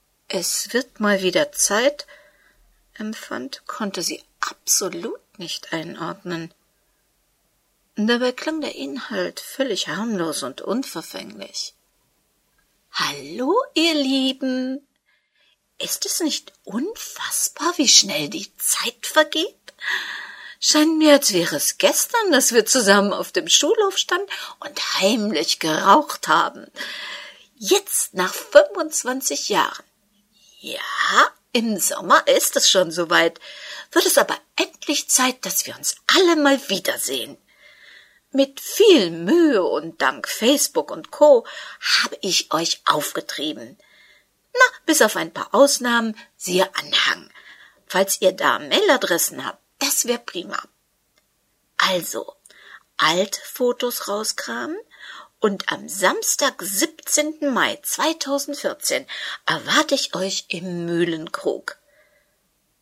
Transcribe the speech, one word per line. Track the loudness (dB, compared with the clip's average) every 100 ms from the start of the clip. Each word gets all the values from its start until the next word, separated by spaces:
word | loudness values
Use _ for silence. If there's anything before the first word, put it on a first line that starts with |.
| _ _ -8
„Es | -6 -4 -4 -4
wird | -4 -4 -2
mal | 0 2
wieder | 2 2 0
Zeit“ | 0 0 2 2 0 -8 -20 _ _ _ _ _ _ _
empfand, | -12 -10 -10 -10 -10 -10 -14 -12
konnte | -8 -6 -4
sie | -6 -6 _ _
absolut | -10 -6 -2 0 0 -6 -8 -10 _ -14
nicht | -12 -12 -6
einordnen. | -6 -6 -8 -10 -10 -8 -8 -8 _ _ _ _ _ _ _ _ _ _ _ _ _ _ -2
Dabei | 0 2 0
klang | -2 -4 -4
der | -6
Inhalt | -8 -10 -10 -8 -6 -6 -8
völlig | -10 -4 -4 -4 -4
harmlos | -6 -4 -2 -2 -4
und | -8 -10
unverfänglich. | -6 -4 -4 -10 -12 -12 -14 -16 -14 -12 -12 -16 _ _ _ _ _ _ _ _ _ _ _
Hallo, | -6 -6 -6 -10 -6 0 0 0
ihr | 2 2
Lieben! | 2 0 0 0 -2 -4 -4 -4 -8 -12 _ _ _ _ _ _ _ _ -12
Ist | -8 -6
es | -4 -2
nicht | -2 -4 -8 -20
unfassbar, | -8 -6 -6 -8 -12 -12 -8 -4 -4 -4 -4 0
wie | 6
schnell | 6 6 0 -4
die | -8 -12 -6
Zeit | -4 -2 -4 -8 -2
vergeht? | 2 2 0 -6 -8 -20 -14 -8 -6 -8 -12 -14 -18 -20 -6
Scheint | 2 4 4 6
mir, | 8
als | 8 6
wäre | 0 0 -2
es | -2 2
gestern, | 2 2 0 0 4
dass | 4 4
wir | 2 4
zusammen | 4 6 6 4
auf | 0 -4
dem | -4 2
Schulhof | 2 4 2 2 0
standen | -2 -2 -4 -10 -12 -14
und | -12 -8 -6 0
heimlich | 2 2 0 -2 -2 -2
geraucht | 0 2 6 6 4 -4 2
haben. | 2 2 -4 -18 -14 -12 -12 -12 -14 -16 -20 _ -8
Jetzt, | 2 2 2 -4 -4
nach | -2 -4
fünfundzwanzig | -4 4 6 6 2 -4 -4 -4 -4 -4 -6 -2
Jahren. | 0 0 -4 -18 _ _ _ _ _ _ _
Ja, | -14 -10 -8 -4 0 2 2 0 _
im | -2 -2 -2
Sommer | -2 -2 2 4 6
ist | 2 2 2
es | 2
schon | 4 2
soweit. | 0 2 4 2 0 -14 -18 -16 -16 -4
Wird | 0 2
es | 2
aber | 2 -2 _ -6
endlich | -6 -6 -4 -4 0
Zeit, | 0 0 -2 -6
dass | -4 -6
wir | -6
uns | -8 -6 2
alle | 4 4
mal | 4 4 2 0
wiedersehen. | -6 -4 -4 -4 -6 -8 -14 _ _ -20 -20 -20 -20 _ _ _
Mit | 0 0 -2
viel | -4 4 8 8 6
Mühe | -2 2 4 6 4
und | 2 0 -4 -2
dank | -2 -2 -6
Facebook | -2 2 2 2 -2 -4
und | -6 -8
Co. | 6 8 8 4 -12 -16 -8 -2 0
habe | 0 -4
ich | -2 -2 0
euch | -2 -2 -2 0
aufgetrieben. | 0 0 -6 -8 -6 -8 -8 -14 -20 _ _ _ _ _ _ _
Na, | 2 2 2
bis | 0 4
auf | 4
ein | 2 -6
paar | -8 0
Ausnahmen, | 4 6 4 0 0 -2 -6 -14 -12
siehe | -2 0 0
Anhang. | -2 -4 -2 0 -2 -8 -20 -20 -20 -20 _ -4
Falls | 0 0 2
ihr | 2
da | 2 0 0
Mailadressen | 0 2 4 2 2 0 -2 -6 -10
habt, | -12 _ -8
das | -4 -2 -2
wär | -4
prima. | -6 -12 -8 -10 -10 _ _ _ _ _ _ _ _ _ _ -2
Also, | 0 0 -4 -8 -10 -16 _ -20 -20 -20 _ -2
Altfotos | 0 2 0 -4 -10 -2 -2 0 -4 -4 -6
rauskramen | -6 -4 -8 -8 -8 -8 -8 -12 -20 -20 -20 -20 _
und | -2 -2 -6
am | -8 -8
Samstag, | 0 0 0 -2 0 -2 -2
siebzehnten | -6 -2 -2 -4 -4 -2 -2 -2 -2
Mai | 0 0 -2
zweitausendvierzehn | -6 -2 -2 -2 -2 -4 -4 -6 -6 -6 -4 -4 -4 -12 -10 -8 -4
erwarte | -4 0 2 2
ich | 0 -2 -4
euch | -4 -6 -8
im | -8 -6 -6
Mühlenkrug. | -2 0 0 -2 -8 -6 -4 -4 -6 -14 _ _ _ _ _ _ _ _ _ _